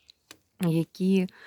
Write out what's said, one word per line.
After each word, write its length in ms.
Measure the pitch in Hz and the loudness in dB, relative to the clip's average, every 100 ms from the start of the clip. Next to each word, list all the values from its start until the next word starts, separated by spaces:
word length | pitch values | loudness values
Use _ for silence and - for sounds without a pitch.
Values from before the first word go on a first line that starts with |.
| _ _ - - _ - | _ _ -20 -20 _ -6
які, 680 | 175 165 160 - 185 190 180 - | -2 -2 -2 -4 0 0 0 -8